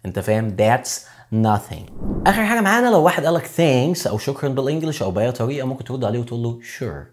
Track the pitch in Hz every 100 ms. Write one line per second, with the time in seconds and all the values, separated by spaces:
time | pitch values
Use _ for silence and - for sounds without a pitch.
0 | 95 98 95 107 113 95 107 120 - -
1 | - - - 110 110 104 - - - -
2 | - - - 208 214 233 196 226 247 196
3 | 165 170 151 170 - - 165 127 143 170
4 | - 107 - 139 143 131 135 156 160 143
5 | 98 95 120 123 117 143 131 117 - 131
6 | 113 120 120 117 117 117 - - 120 71
7 | -